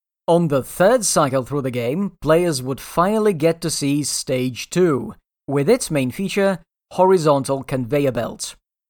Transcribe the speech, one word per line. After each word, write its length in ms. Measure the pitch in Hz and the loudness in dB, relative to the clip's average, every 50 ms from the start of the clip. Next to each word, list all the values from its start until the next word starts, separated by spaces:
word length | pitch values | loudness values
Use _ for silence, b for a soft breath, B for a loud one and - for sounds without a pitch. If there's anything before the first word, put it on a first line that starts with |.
| _ _ _ _ _ - | _ _ _ _ _ 2
On 180 | 170 170 175 160 | 2 2 4 2
the 160 | 143 135 117 | 0 0 -2
third 400 | - - - 175 196 247 262 208 | -4 0 2 4 4 4 4 0
cycle 400 | - - 180 156 135 127 135 123 | 0 2 2 2 2 0 -2 -2
through 200 | - 139 147 131 | -2 -4 -4 -4
the 80 | 131 | -4
game, 420 | 117 123 117 120 139 180 202 190 - _ | -4 -2 -2 -2 -2 -2 -4 -6 -8 _
players 400 | - 143 156 165 180 175 156 127 | 0 2 4 4 4 2 -2 -2
would 180 | 127 127 139 117 | -4 -6 -8 -8
finally 540 | - - - - 170 196 214 220 214 214 202 | -8 -6 -2 0 0 2 2 2 2 0 0
get 260 | 147 151 165 165 165 | 2 0 0 0 0
to 80 | - 160 | -4 -6
see 340 | - - 147 139 143 147 143 | -6 -2 -2 0 0 0 -2
Stage 680 | - - - - - 135 127 127 131 123 - - - | -2 -4 -6 -4 -4 -2 -2 -2 -4 -4 -8 -12 -4
two, 460 | - 175 185 175 147 120 - - - - _ _ _ _ _ | 0 2 2 2 2 0 -2 -6 -12 -16 _ _ _ _ _
with 240 | - 135 143 139 160 | -4 -2 0 4 4
its 220 | 240 254 - - | 2 2 2 -2
main 200 | 160 143 131 127 | -2 -2 -2 -2
feature, 480 | 120 - 196 185 - 202 196 196 190 165 - _ _ _ _ _ - | -4 -4 -6 -4 -2 0 0 0 0 -2 -8 _ _ _ _ _ 0
horizontal 680 | - 185 185 190 185 156 156 143 139 135 - 139 135 131 | 2 4 4 4 4 4 4 2 2 2 -2 -4 -4 -4
conveyor 500 | - 143 131 127 110 139 147 143 135 117 | -4 -4 -4 -2 -2 0 0 0 0 -2
belts. 420 | 120 113 113 107 - - - - _ _ _ _ _ _ | -2 -6 -6 -8 -10 -12 -14 -14 _ _ _ _ _ _